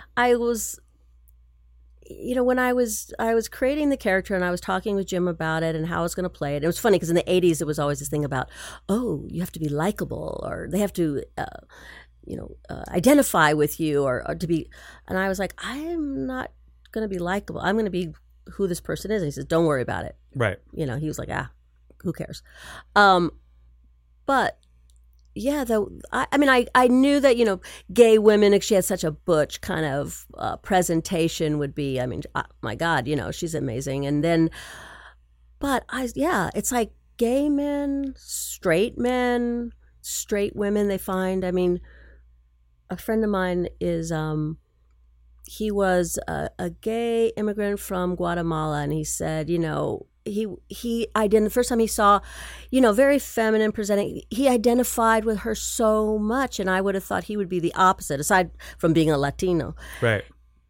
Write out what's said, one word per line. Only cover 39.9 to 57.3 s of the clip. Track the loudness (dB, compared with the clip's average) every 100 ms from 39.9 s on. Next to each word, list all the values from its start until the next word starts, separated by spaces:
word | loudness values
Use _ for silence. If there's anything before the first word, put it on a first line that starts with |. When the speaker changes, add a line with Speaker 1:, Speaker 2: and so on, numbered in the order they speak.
| _
Speaker 1:
straight | -10 -10 -4 -2 -2
women | -2 -2 0 0
they | -2
find. | -2 -2 0 -2
I | -2
mean, | 0 0 0 -6 -20 -20 -20 _ _ _ _ _ _ -12
a | -10
friend | -2 0
of | 0
mine | 0 0 -2 -4 -4
is, | -4 -2 -4
um, | -4 -4 -4 -4 -6 _ _ _ _ _ _ _ _ -20
he | -8 -4
was | 0 2 2 0 -4 -6
a, | -6 -6 -6
a | -8
gay | -8 -6 -4 -2 0 0 0
immigrant | -4 -2 -2 -4
from | -4 -4 -2
Guatemala, | -2 -2 -2 -2 -2 -2 -2
and | -2
he | -4
said, | -4 -4 -4 -4 -2
you | -2
know, | -2 -2 -4 -6 -10 _
he, | -8 -6 -6 -8 -14
he | -10 -4 -2 -2
ident-, | 0 2 4
the | 4
first | 2 0
time | 2
he | 2
saw, | 4 4 4 2 -12 -16 -18 -2
you | 4
know, | 6
very | 8 6 4
feminine | 2 0 2 2 2
presenting, | 0 0 0 0 -6 -8
he | 0 4
identified | 4 4 4 2 2 4 4 2
with | -2
her | -4
so | -4 -4 0 2 4 2 0
much, | 0 0 -2 -2
and | 0
I | 0
would | 0
have | -2
thought | -2 -4
he | -4